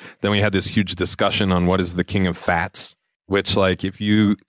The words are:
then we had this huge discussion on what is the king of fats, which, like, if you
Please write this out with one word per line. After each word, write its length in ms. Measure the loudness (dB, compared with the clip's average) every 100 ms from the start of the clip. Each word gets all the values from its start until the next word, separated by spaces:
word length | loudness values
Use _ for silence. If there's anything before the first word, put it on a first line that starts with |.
| -20 -6
then 100 | -2
we 80 | 0
had 120 | 2
this 140 | 0 0
huge 300 | -2 -2 -2
discussion 560 | -4 -2 0 0 0
on 140 | 2 2
what 140 | 0
is 140 | 0
the 80 | -4
king 240 | -2 0 -2
of 100 | -2
fats, 600 | -2 -2 -2 -4 -6 -8 _ _ -4
which, 300 | -2 0 2
like, 280 | 2 0
if 160 | -4 -4
you 340 | 2 4 4 2